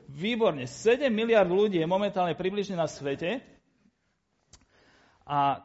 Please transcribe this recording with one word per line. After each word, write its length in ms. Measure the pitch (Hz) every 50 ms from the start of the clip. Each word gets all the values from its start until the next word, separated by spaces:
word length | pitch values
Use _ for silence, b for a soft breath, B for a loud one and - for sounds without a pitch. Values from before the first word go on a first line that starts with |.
| B -
Výborne, 560 | 139 143 170 220 240 220 233 196 160 139 123
sedem 480 | 127 - - - 214 240 262 294 262
miliárd 400 | 220 208 226 233 226 214 190 170
ľudí 240 | 175 196 208 220 190
je 120 | 165 160 165
momentálne 440 | 185 196 208 202 202 196 180 170
približne 460 | 156 - 175 185 196 208 196 190 196 170
na 100 | 160 147
svete. 560 | - - 139 139 139 - 165 175 226 277 - - - _ _ _ _ _ _ _ _ _ _ _ _ _ _ _ _ _ _ _ - - _ b b b b b b b b b b b b
A 320 | - 143 143 139 139 131 135